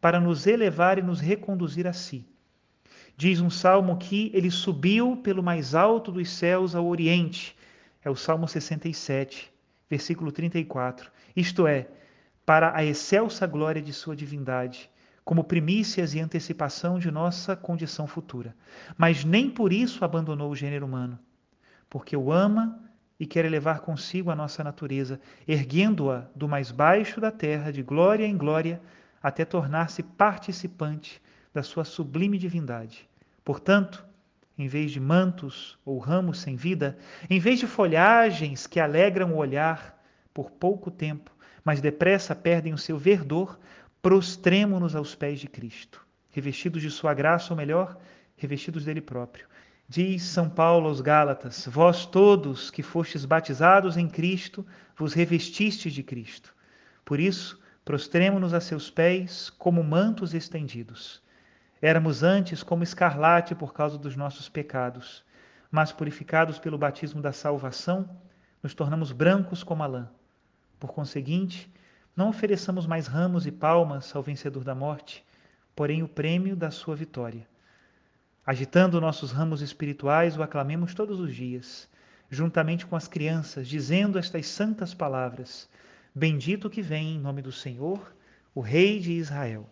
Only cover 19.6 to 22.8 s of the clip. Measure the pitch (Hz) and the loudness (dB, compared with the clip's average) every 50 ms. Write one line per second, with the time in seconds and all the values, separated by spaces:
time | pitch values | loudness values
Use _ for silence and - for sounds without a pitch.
19.6 | 226 190 180 214 254 247 - - 180 170 170 165 160 156 151 147 147 147 147 131 | 2 2 4 2 2 0 -2 -2 -2 0 0 -2 -2 -2 -4 -4 -4 -6 -4 -4
20.6 | 143 143 143 143 143 135 131 127 123 123 123 120 _ _ _ _ _ _ _ _ | -4 -4 -4 -4 -6 -4 -6 -6 -6 -6 -8 -12 _ _ _ _ _ _ _ _
21.6 | _ _ _ _ _ _ - 139 - - - 143 131 135 156 175 196 208 208 220 | _ _ _ _ _ _ -12 -12 -8 -6 -4 -2 0 2 2 4 4 4 4 2
22.6 | 226 226 - - | 0 0 -4 -8